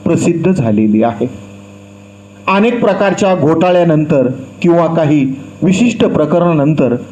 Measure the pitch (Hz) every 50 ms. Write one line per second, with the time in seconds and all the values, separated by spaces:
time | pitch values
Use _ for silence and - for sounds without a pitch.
0 | - - 170 - - 175 170 170 143 180 185 185 131 113 107 104 110 107 104 110
1 | 113 117 113 - 117 - - - - - - - - - - - - - - -
2 | - - - - - - - - - - 190 202 208 240 240 233 226 214 190 190
3 | 202 196 180 - 208 190 185 175 139 151 160 165 175 180 180 175 175 170 156 151
4 | 151 147 165 139 127 123 127 - - - - - - 175 170 170 165 160 165 165
5 | 160 143 151 147 135 135 - - - - - - - 180 - - 240 240 208 -
6 | 240 - - - - - 165 175 175 175 165 147 139 147 156 143 139 120 120 120
7 | - -